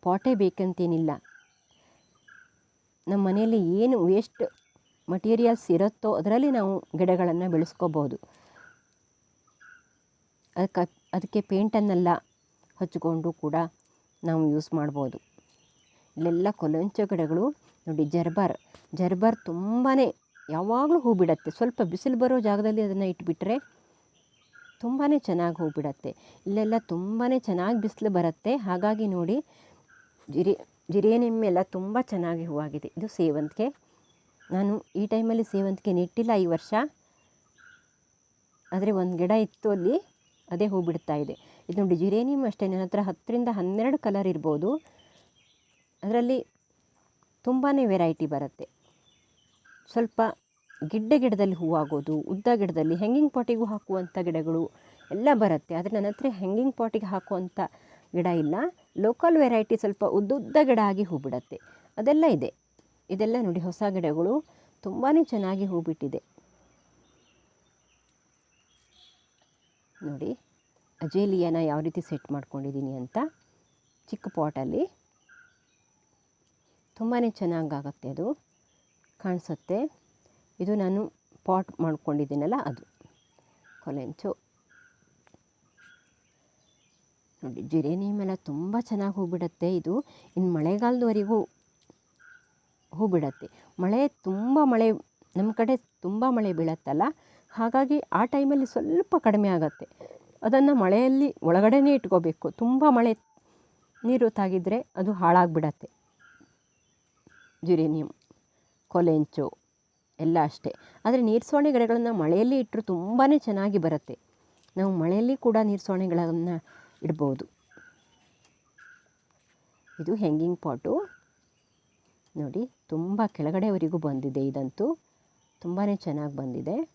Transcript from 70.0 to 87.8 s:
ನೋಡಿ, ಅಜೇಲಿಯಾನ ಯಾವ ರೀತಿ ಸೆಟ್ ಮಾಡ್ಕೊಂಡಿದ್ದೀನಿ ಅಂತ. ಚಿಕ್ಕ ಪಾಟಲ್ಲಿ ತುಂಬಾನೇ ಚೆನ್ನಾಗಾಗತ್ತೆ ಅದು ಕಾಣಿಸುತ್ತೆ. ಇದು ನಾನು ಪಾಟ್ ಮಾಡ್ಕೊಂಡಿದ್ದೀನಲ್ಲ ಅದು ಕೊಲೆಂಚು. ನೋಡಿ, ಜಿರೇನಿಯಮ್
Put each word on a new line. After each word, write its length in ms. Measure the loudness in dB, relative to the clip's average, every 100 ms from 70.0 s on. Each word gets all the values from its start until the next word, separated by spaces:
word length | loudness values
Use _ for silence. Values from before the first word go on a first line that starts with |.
| -10
ನೋಡಿ, 220 | -6 -8 -8 _ _ _ _ _ _
ಅಜೇಲಿಯಾನ 560 | -4 -2 0 2 0 0 0
ಯಾವ 100 | 0 -2
ರೀತಿ 140 | -6 -6
ಸೆಟ್ 180 | -10 -6 -10
ಮಾಡ್ಕೊಂಡಿದ್ದೀನಿ 580 | -8 -10 -8 -6 -6 -8
ಅಂತ. 160 | -8 -6 -6 _ _ _ _ _ _ _ _
ಚಿಕ್ಕ 180 | -12 -8 -4
ಪಾಟಲ್ಲಿ 460 | -4 -4 -4 -4 -4 _ _ _ _ -20 _ _ _ _ _ _ _ _ _ _ _ _ _ _ _ _
ತುಂಬಾನೇ 320 | -4 -2 -2 -2
ಚೆನ್ನಾಗಾಗತ್ತೆ 680 | -4 -2 -4 -6 -10 -12 -12 -6
ಅದು 100 | -6 -6 _ _ _ _ _ _ _ _
ಕಾಣಿಸುತ್ತೆ. 580 | -6 -6 -6 -12 -4 -4 -4 _ _ _ _ _ _ _
ಇದು 140 | -4 -2
ನಾನು 180 | 0 -2 -4 _ _ _ -2
ಪಾಟ್ 220 | 0 -2 -4
ಮಾಡ್ಕೊಂಡಿದ್ದೀನಲ್ಲ 760 | -4 -2 -4 -2 -2 -2 -2 -2 -4
ಅದು 140 | -10 -16 _ -20 _ _ _ _ _ _ -18
ಕೊಲೆಂಚು. 480 | -12 -10 -10 -10 -8 -10 _ _ _ _ _ _ _ _ _ _ _ _ _ _ -20 _ _ _ _ _ _ _ _ _ _ _ _ _ _ _
ನೋಡಿ, 180 | -14 -12 -4
ಜಿರೇನಿಯಮ್ 480 | -2